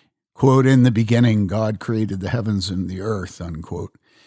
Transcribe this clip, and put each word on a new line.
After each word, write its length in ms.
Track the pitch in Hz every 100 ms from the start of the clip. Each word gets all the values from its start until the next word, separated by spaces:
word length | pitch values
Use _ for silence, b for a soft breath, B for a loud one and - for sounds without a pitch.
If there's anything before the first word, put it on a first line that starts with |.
| b b _
quote, 320 | - 131 131 131
"in 180 | 131
the 80 | 123
beginning 560 | 110 110 117 120 107 95
God 320 | 104 110 104
created 400 | - 110 107 95
the 100 | 92
heavens 400 | 120 110 101 92
and 200 | 92 87
the 120 | 92
earth," 400 | 104 104 87 -
unquote. 560 | 85 80 85 85 95 _ b b